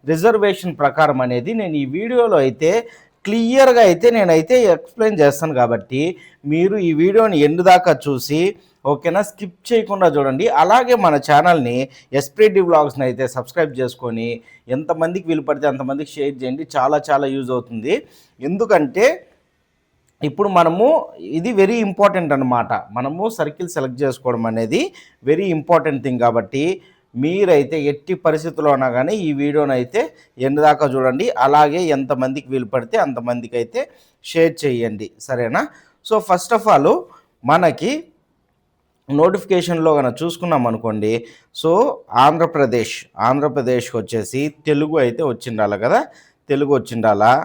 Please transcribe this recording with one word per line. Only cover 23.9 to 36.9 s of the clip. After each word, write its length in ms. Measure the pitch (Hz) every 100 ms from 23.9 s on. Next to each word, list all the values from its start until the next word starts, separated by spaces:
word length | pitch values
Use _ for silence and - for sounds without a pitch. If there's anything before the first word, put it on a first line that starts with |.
| 123
చేసుకోవడం 400 | 139 123 127 120 113
అనేది 300 | 113 113 165 359 - _ _ 120
very 180 | 160 196 160
important 420 | - 165 151 139
thing. 140 | 135 127 120
కాబట్టి 560 | 113 98 135 156 185 _ _ _ 117
మీరైతే 540 | 147 185 190 156 135 160 143
ఎట్టి 240 | 143 - 180
పరిస్థితుల్లో 480 | 165 156 160 151 151 139
ఉన్నా 100 | 131
కానీ 180 | 120 143 214 170
ఈ 20 | 139
వీడియోని 320 | 143 147 143 131
అయితే 220 | 123 208 311 _ _ - 131
ఎండ్ 140 | 147 151
దాకా 200 | 143 147
చూడండి. 320 | 135 131 127 226 -
అలాగే 360 | 135 147 151 160 175 143
ఎంతమందికి 520 | 131 131 131 139 127
వీలు 160 | 131 113
పడితే 240 | 127 117 226
అంతమందికి 520 | 156 123 120 120 113 120
అయితే 200 | 117 240 285 _ _ _ -
షేర్ 240 | 170 165 -
చేయండి, 480 | 147 120 117 107 107 _ -
సరేనా? 360 | 127 117 160 202 - _ _ -
So, 80 | 220 214
first 240 | 180 - 226
of 80 | 220
all, 120 | 156 147